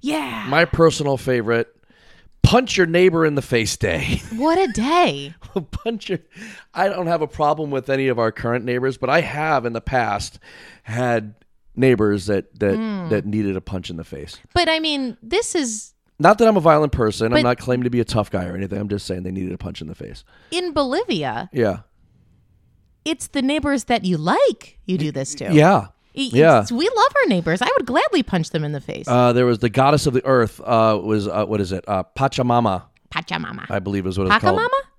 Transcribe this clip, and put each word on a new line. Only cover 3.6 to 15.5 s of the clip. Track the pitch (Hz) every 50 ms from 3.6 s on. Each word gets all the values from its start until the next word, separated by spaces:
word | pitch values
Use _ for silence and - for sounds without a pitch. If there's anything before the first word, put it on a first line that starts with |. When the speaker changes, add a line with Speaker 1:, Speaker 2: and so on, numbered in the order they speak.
| 113 104 -
Speaker 2:
Day. | - - 101 85 - - - - - -
<laughs> | - 226
Speaker 1:
What | 220 254 311 330 359
a | 392 339 208
day. | 214 214 269 320 349 359 247 147 143 139 139 165 _ - - - 196 160 -
Speaker 2:
Punch | - - - 226 233 214 - -
your, | 190 165 - _ _ 175 214 226 202 - - _ _
I | - 185 196
don't | 202 185 180
have | 165 170 160 151
a |
problem | 139 - - 156 147 151 151 160 147
with | 139 135 120 -
any | 135 135 135 131
of | 123 113
our | 117 113 107
current | - - 120 117 123 107
neighbors, | 123 123 123 123 131 131
but | 120 - 123
I | 139 170
have | 160 - 113 147 156 160 156 135 117
in | 120 117
the | 113
past | - - 131 127 117 107 101 101 - - - - _ - - - - - - - _
had | - 110 120 127 123 120 113 107 107 101 _ _ _ _ _ _ - -
neighbors | - 123 131 127 98 107 104 101 104 90
that, | 104 104 98 - _ _ -
that, | 104 101 -
Speaker 1:
Mm. | 220 226 220 208 196 180 165
Speaker 2:
that | 113 104 -
needed | 101 104 110 104 98 95
a | 92
punch | 92 - 101 95 90 -
in | 90
the | 82 82
face. | - - 69 73 78 - - _ - _
Speaker 1:
But, | 349 349 320
I | 320 320
mean, | 320 320 302 277 269 247 214 _ -
this | 220 285 392 466 -